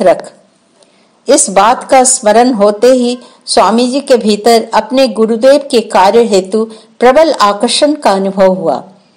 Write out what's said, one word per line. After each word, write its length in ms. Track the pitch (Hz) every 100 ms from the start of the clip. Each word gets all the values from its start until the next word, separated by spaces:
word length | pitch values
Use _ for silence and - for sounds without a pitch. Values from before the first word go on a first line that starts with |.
रख।" 300 | 185 151 - _ _ _ _ _ _ _ _ _ -
इस 220 | 294 -
बात 400 | 196 208 254 -
का 140 | 269
स्मरण 480 | 254 - 208 214 254
होते 340 | 226 202 208 247
ही 320 | 262 240 247 - _ -
स्वामी 420 | - 185 226 247
जी 120 | 269
के 160 | 277 240
भीतर 520 | 202 202 233 226 226
अपने 340 | 220 220 254 262
गुरुदेव 600 | 208 220 226 262 285 277
के 100 | 233
कार्य 440 | - 208 190 226
हेतु 460 | 220 196 190 220 220 - - -
प्रबल 320 | 247 269 320
आकर्षण 600 | - 208 202 240 - 294
का 160 | 294 233
अनुभव 420 | 190 196 190 190
हुआ 320 | 185 165 127 - _ _